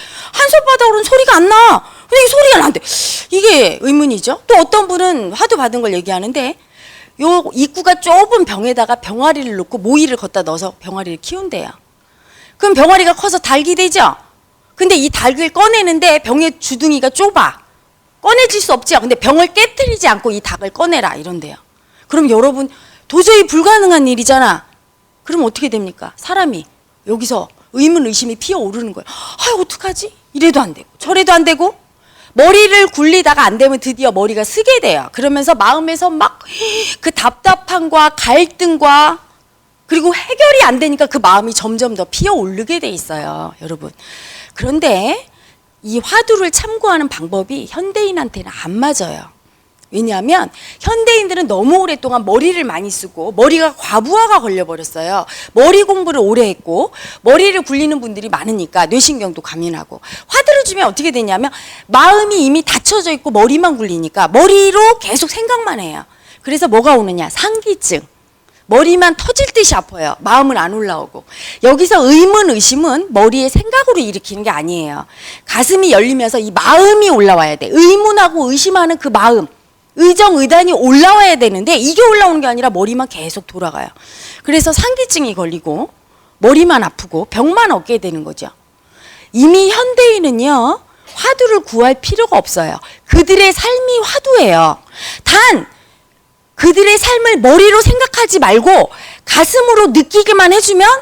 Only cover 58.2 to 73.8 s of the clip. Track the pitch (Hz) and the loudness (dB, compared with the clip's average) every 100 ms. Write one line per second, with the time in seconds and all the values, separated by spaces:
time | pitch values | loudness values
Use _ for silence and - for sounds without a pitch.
58.2 | 214 170 220 220 165 185 165 247 254 277 | -6 -6 -4 -6 -4 -2 0 0 0 -2
59.2 | 196 165 - 160 170 160 156 - - - | -8 -10 -14 -10 -8 -8 -12 -20 -20 -20
60.2 | - 508 554 571 523 381 339 196 311 247 | -6 -2 2 2 0 -2 -4 -2 -6 -4
61.2 | 214 190 269 - - - - 247 330 415 | -4 -4 -6 -8 -20 -20 -2 4 4 4
62.2 | 415 403 269 302 311 - - 415 339 294 | 2 0 0 0 -2 -4 -2 -4 -2 -6
63.2 | 302 214 226 294 349 269 214 170 160 - | -2 2 2 2 0 -2 -6 -6 -6 -4
64.2 | 165 208 370 392 392 381 440 466 - 415 | 0 4 4 4 4 4 2 2 -2 -6
65.2 | 320 - 453 480 440 269 175 151 147 _ | -6 -6 -4 -4 -4 -8 -10 -14 -18 _
66.2 | _ _ - 294 339 220 247 269 202 180 | _ _ -8 -4 0 2 4 2 0 -6
67.2 | 156 - 403 440 427 392 - 165 - _ | -8 -6 -6 -4 -4 -6 -4 -6 -8 _
68.2 | _ _ _ _ - 226 311 349 349 330 | _ _ _ _ 0 2 4 4 2 0
69.2 | - 494 554 - 415 196 - 185 151 - | -6 -4 -2 0 0 0 -6 -8 -8 -6
70.2 | 208 247 277 240 170 214 208 160 135 - | 0 2 2 0 -4 -4 -6 -8 -10 -16
71.2 | - - - - 240 277 359 381 254 302 | -20 -20 -20 0 2 4 4 2 4 6
72.2 | 370 415 392 220 - 262 320 269 381 214 | 6 4 2 0 -2 0 -2 -2 -2 2
73.2 | 427 262 262 - 440 508 | 2 2 -2 -2 -2 0